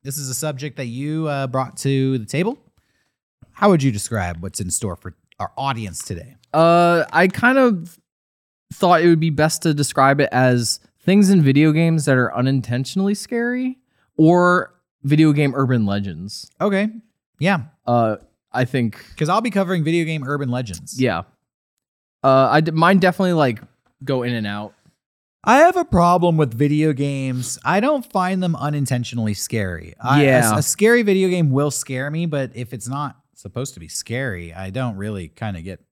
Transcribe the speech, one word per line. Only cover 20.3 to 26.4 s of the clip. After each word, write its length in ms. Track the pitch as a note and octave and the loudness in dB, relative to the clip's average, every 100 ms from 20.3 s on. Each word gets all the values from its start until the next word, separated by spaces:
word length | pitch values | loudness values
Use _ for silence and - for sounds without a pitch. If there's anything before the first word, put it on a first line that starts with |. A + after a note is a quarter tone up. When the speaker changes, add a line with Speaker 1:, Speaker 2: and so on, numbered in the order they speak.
| D3 C3+ | -4 -4
Speaker 1:
legends. 480 | B2 A2+ E2+ - B2+ | -4 -6 -12 -14 -2
Speaker 2:
Yeah. 260 | B2+ E2+ F#2 _ _ _ _ _ _ _ _ _ | -2 -2 -8 _ _ _ _ _ _ _ _ _
Uh, 260 | C3+ C3+ C3 | 2 4 4
I 100 | D3 | 2
d-, 100 | D#3+ | 2
mine 280 | D#3+ E3+ G3 | 2 4 4
definitely, 340 | F3+ E3+ F#3 | 4 2 0
like, 260 | E3+ C#3 G#2+ - _ _ _ | 2 2 0 -12 _ _ _
go 200 | C3 C3 | -6 -4
in 100 | A#2+ | -2
and 120 | A#2+ G#2 | -4 -6
out. 280 | G#2 G#2 _ _ _ _ _ _ _ - | -8 -12 _ _ _ _ _ _ _ 2
Speaker 1:
I 100 | C4 | 6
have 180 | E4+ F#4 | 6 4
a 80 | |
problem 540 | E4 E3+ F3 F3 F3 | 0 2 4 4 2
with 160 | D#3+ | 2